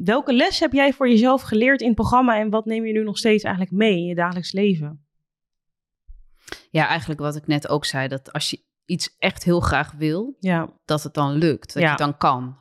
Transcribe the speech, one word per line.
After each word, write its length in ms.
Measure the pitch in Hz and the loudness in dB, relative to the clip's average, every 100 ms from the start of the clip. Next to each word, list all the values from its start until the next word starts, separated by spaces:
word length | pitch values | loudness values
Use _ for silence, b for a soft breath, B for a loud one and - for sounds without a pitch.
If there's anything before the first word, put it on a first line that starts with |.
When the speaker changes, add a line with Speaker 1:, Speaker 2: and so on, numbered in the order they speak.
Speaker 1:
welke 300 | 175 240 294 | 0 0 2
les 260 | 240 339 - | 2 2 2
heb 140 | 311 | 0
jij 200 | 254 277 | 2 2
voor 160 | 262 262 | 2 4
jezelf 320 | 226 247 262 | 4 6 2
geleerd 400 | - 220 240 277 | 0 2 2 2
in 60 | 226 | 2
het 80 | 220 | 0
programma 420 | 214 247 254 220 | 2 4 4 2
en 100 | 214 | 0
wat 160 | 214 220 | -2 -2
neem 200 | 226 226 | -4 -2
je 80 | |
nu 100 | 220 | -2
nog 140 | 220 196 | -2 -2
steeds 260 | 233 214 | 2 2
eigenlijk 320 | - 185 185 185 | 2 -4 -2 0
mee 220 | 220 180 | 2 2
in 80 | 175 | 0
je 100 | 175 | -2
dagelijks 360 | 175 180 170 | -2 -4 -6
leven? 520 | 190 208 180 147 151 _ _ _ _ _ _ _ _ _ _ - - - _ B B B | 0 0 0 -4 -12 _ _ _ _ _ _ _ _ _ _ -20 -20 -20 _ B B B
Speaker 2:
Ja, 160 | 160 139 | -2 0
eigenlijk 320 | 165 - 151 | -2 -4 -6
wat 160 | 147 151 | -6 -6
ik 120 | 151 | -2
net 220 | 147 - | -2 0
ook 160 | 147 - | -2 -2
zei, 220 | 139 131 | -4 -4
dat 260 | 135 - | -6 -8
als 160 | 151 - | -8 -6
je 100 | - _ _ - | -8 _ _ -8
iets 300 | 180 - - | -6 -6 -4
echt 240 | 190 - | -4 -2
heel 160 | - 175 | 0 2
graag 320 | 117 139 151 | 2 0 -2
wil, 440 | 147 156 160 240 269 | -4 -4 -2 -6 -6
Speaker 1:
Ja. 300 | 185 170 160 - - | -2 0 -2 -10 -4
Speaker 2:
dat 180 | 151 | -4
het 100 | - | -2
dan 200 | - 139 | -2 0
lukt, 400 | 143 165 127 - | 2 0 0 -6
dat 0 | |
Speaker 1:
Ja. 80 | - | -2
Speaker 2:
je 60 | 160 | 0
het 80 | 143 | 0
dan 200 | 147 143 | -2 0
kan. 400 | 165 127 127 131 | 0 0 -4 -12